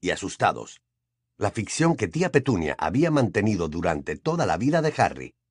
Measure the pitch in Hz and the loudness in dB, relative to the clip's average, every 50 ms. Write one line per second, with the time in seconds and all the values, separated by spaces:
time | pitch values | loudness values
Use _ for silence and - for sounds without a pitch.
0 | - 87 78 - 98 87 - - 120 95 67 57 57 - - - _ _ _ _ | -4 -4 -2 -2 -4 -8 -4 0 0 0 0 0 -6 -16 -18 -20 _ _ _ _
1 | _ _ _ _ _ _ _ - - 101 - 117 101 - - - 160 170 156 117 | _ _ _ _ _ _ _ -4 -4 -4 -2 -4 -6 -4 -2 0 2 2 2 0
2 | 110 87 - 156 190 175 - 139 - 131 113 87 80 73 67 - 73 78 92 135 | -2 -2 -2 -2 0 2 2 2 2 2 2 2 2 0 -2 -2 -2 0 2 2
3 | 165 165 151 143 120 95 - 107 101 107 104 87 85 78 78 85 82 87 80 73 | 2 2 4 2 2 2 2 2 2 2 2 0 0 -2 -2 -2 -2 0 -2 -2
4 | 69 - 76 73 - 156 165 170 135 92 80 85 117 139 160 165 156 156 151 - | -4 -6 -8 -6 -4 -2 -2 0 0 0 0 0 0 2 2 2 2 0 2 2
5 | 110 76 67 65 64 - - _ _ _ | 2 2 0 -2 -14 -14 -16 _ _ _